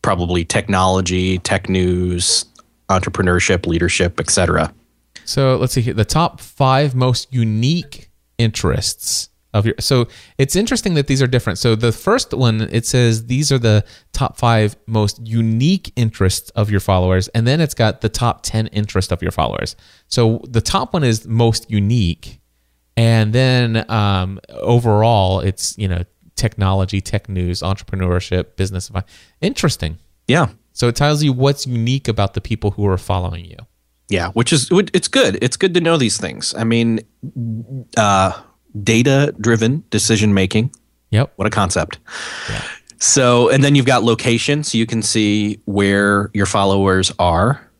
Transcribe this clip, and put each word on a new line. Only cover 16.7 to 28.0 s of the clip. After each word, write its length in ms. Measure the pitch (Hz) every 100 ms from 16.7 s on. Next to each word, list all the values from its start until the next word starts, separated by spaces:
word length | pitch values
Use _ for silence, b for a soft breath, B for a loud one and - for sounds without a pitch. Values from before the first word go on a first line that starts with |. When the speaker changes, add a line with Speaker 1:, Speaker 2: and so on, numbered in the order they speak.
Speaker 2:
your 100 | 101
followers, 480 | - 92 90 92 92
and 180 | 113 117
then 140 | 147
it's 140 | 156
got 260 | - 110 -
the 80 | 107
top 340 | - 120 -
ten 260 | - 110 110
interests 420 | 104 104 98 92
of 80 | 87
your 120 | 87
followers. 420 | - 64 50 - - b b b
So 340 | - 117 113 -
the 120 | 117
top 340 | - 190 -
one 80 | 180
is 220 | 135 110 -
most 440 | 113 117 110 -
unique, 680 | 107 101 120 90 82 - - _ _ _ _ _ -
and 360 | 117 113 107
then, 580 | 117 131 127 120 113 -
um, 480 | 110 104 98 92 95 -
overall 880 | 62 - 120 117 104 110 113 92 95
it's, 360 | 98 - - -
you 120 | 101
know, 160 | 87 90 _ _ -
technology, 640 | 110 - 95 95 92 98
tech 280 | - 104 -
news, 320 | 95 90 87
entrepreneurship, 920 | 85 98 - 95